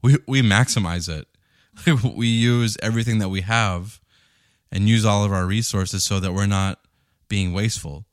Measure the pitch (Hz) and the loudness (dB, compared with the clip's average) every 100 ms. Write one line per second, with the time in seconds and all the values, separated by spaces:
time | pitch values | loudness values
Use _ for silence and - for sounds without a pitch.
0 | 123 139 - 135 117 101 123 - 90 85 | 4 4 2 2 4 4 2 0 -2 -4
1 | 82 78 - _ _ _ _ - - 143 | -6 -10 -12 _ _ _ _ -4 0 2
2 | 120 - 117 113 117 120 117 101 110 113 | 0 0 0 2 2 2 0 -2 -4 -2
3 | 113 110 95 95 95 117 107 90 95 - | 0 0 0 -4 -2 0 0 -4 -8 -16
4 | _ _ _ _ _ _ _ 92 104 113 | _ _ _ _ _ _ _ 0 2 4
5 | 110 104 101 98 90 104 113 101 95 95 | 4 2 2 0 -2 -2 -2 -2 -2 -4
6 | - 98 95 92 101 101 95 - _ _ | -2 -2 -2 -2 0 2 0 -4 _ _
7 | _ _ _ 104 92 92 110 - 78 71 | _ _ _ -2 -2 0 -2 -4 -10 -14
8 | 107 | -18